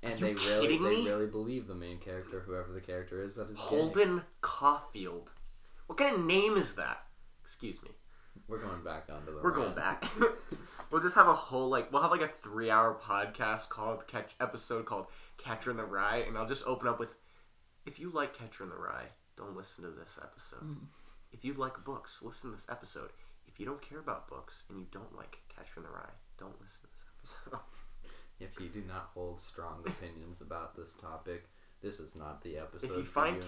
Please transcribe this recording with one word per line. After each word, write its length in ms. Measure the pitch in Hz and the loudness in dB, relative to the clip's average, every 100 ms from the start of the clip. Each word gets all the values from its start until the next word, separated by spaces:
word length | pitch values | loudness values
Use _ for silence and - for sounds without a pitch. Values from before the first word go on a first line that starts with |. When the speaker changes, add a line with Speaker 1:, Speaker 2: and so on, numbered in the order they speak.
Speaker 1:
"Are 80 | 117 | -4
Speaker 2:
And 100 | 113 | 0
Speaker 1:
you 60 | 107 | 2
Speaker 2:
they 80 | |
really, 320 | 104 101 104 113 | 2 4 6 6
Speaker 1:
kidding 160 | 165 | 6
Speaker 2:
they 80 | 170 | 6
Speaker 1:
me?" 180 | 226 104 | 6 4
Speaker 2:
really 180 | 104 107 | 4 2
believe 400 | 107 110 127 101 | 0 -2 -2 -4
the 60 | |
main 240 | 90 87 90 | -6 -6 -6
character, 420 | 92 92 92 92 | -6 -8 -6 -8
whoever 320 | 92 90 87 | -4 -4 -4
the 80 | 90 | -6
character 420 | - 90 92 92 | -4 -6 -4 -4
is, 140 | 98 107 | -4 -6
that 120 | 107 | -8
is 60 | - | -6
gay. 60 | |
Speaker 1:
Holden 600 | - 147 160 180 202 180 - - | 2 4 6 8 6 6 -2 -2
Caulfield. 920 | - - 143 151 - 107 92 87 - - - - - - - | -2 8 8 8 2 -8 -6 -6 -10 -12 -12 -12 -14 -14 -6
What 120 | 165 | 4
kind 180 | 277 220 | 4 6
of 80 | |
name 320 | 165 190 208 208 | 6 6 8 6
is 180 | 156 | 2
that? 280 | - 67 - - - - - | -2 -2 -4 -8 -16 -18 -16
Excuse 360 | - - 117 85 | -16 -10 -8 -8
me. 80 | - - - - - - - | -12 -16 -18 -20 -18 -16 -8
Speaker 2:
We're 100 | 110 | -6
going 220 | 110 90 | -4 -6
back 260 | 85 78 76 | -4 -6 -6
onto 200 | 76 78 | -8 -8
the 80 | 76 | 4
Speaker 1:
We're 120 | 165 | 4
going 220 | 156 110 | 6 2
Speaker 2:
rant. 260 | 87 82 - | 2 0 0
Speaker 1:
back. 100 | - 214 | -2 4
<laughs> 40 | 233 - - - - - - | 4 4 -8 -10 -10 -14 0
We'll 120 | 160 | 2
just 120 | 175 190 | 6 10
have 100 | 185 | 12
a 60 | |
whole, 340 | 160 - 131 131 | 10 6 2 4
like, 200 | 131 117 | 4 6
we'll 100 | 139 | 6
have, 80 | 160 | 8
like, 100 | 170 | 6
a 80 | 156 - | 4 -2
three-hour 580 | 110 107 113 110 113 110 | -4 0 6 8 8 6
podcast 640 | - 101 107 - 110 110 - | 0 0 0 0 0 0 -4
called 380 | - 110 110 - | -4 -2 -2 -4
Catch-, 280 | 117 - - | -6 -6 -2
episode 460 | 127 110 - 113 - | -2 -2 -2 -2 0
called 200 | 101 95 - - - | -4 -4 -12 -16 -12
Catcher 320 | - 110 127 | -6 -4 -2
in 40 | 117 | -2
the 80 | |
Rye, 380 | 110 98 101 113 110 | -2 2 2 2 2
and 100 | 113 | 0
I'll 80 | 113 | 0
just 180 | 135 - | -2 0
open 200 | 127 123 | 2 2
up 140 | 120 | 2
with, 80 | 117 - - - - - - _ | -2 -6 -20 -20 -20 -20 -20 _
"If 140 | - - | -14 -10
you 120 | 170 | -4
like 260 | 160 143 - | -2 -2 -4
Catcher 260 | 113 - | -12 -10
in 60 | 95 | -10
the 60 | 87 | -6
Rye, 300 | 87 64 62 - _ - | -6 -6 -8 -14 _ -14
don't 200 | 101 92 | -10 -10
listen 260 | 98 - | -12 -12
to 60 | 87 | -12
this 280 | 78 82 - | -12 -14 -16
episode. 380 | - - - - | -16 -16 -16 -12
Speaker 2:
Mm. 240 | 156 147 147 - - - - | -10 -10 -12 -16 -20 -20 -20
Speaker 1:
If 120 | 110 | -10
you 100 | 127 | -8
like 300 | 139 131 - | -4 -4 -4
books, 360 | - 135 - - | -10 -10 -10 -12
listen 280 | 117 - 131 | -12 -10 -12
to 60 | - | -12
this 100 | - | -10
episode. 400 | 120 - - 65 - - - - | -10 -10 -12 -12 -14 -18 -18 -20
If 100 | - | -10
you 80 | 107 | -8
don't 160 | 143 | -8
care 160 | - 151 | -10 -12
about 300 | 151 107 - | -8 -8 -8
books 340 | 67 - - - | -14 -14 -18 -14
and 80 | 95 | -14
you 80 | 90 | -12
don't 240 | 95 107 - | -12 -14 -14
like 220 | - - - | -14 -16 -18
Catcher 300 | - - - | -16 -14 -14
in 40 | |
the 60 | 80 | -12
Rye, 240 | - - - - - | -12 -12 -16 -18 -16
don't 220 | 95 - | -14 -14
listen 180 | - - | -18 -20
to 60 | - | -20
this 120 | - - - | -18 -18 -16
episode." 400 | - - - 120 | -14 -14 -10 -10
<laughs> 60 | - - - - - - - - | -10 -12 -12 -10 -12 -12 -14 -12
Speaker 2:
If 200 | 95 - | -12 -10
you 80 | 90 | -8
do 140 | 104 92 | -8 -8
not 240 | 92 - | -8 -10
hold 260 | 90 90 87 | -8 -8 -8
strong 420 | - - 85 78 85 | -12 -10 -10 -8 -8
opinions 540 | - 90 80 85 87 | -8 -10 -12 -14 -14
about 340 | - 82 82 - | -10 -8 -8 -12
this 160 | 80 - | -16 -14
topic, 480 | 82 80 92 87 - - - - | -12 -12 -10 -10 -12 -20 -20 -12
this 160 | 101 98 | -10 -10
is 160 | 78 | -12
not 280 | 82 76 71 | -12 -10 -10
the 160 | 85 76 | -8 -8
episode 320 | 78 - 127 | -8 -8 -4
Speaker 1:
If 60 | 90 | -2
you 60 | |
Speaker 2:
for 80 | 87 | 0
Speaker 1:
find 240 | 143 156 | 4 4
Speaker 2:
you. 60 | 180 | 2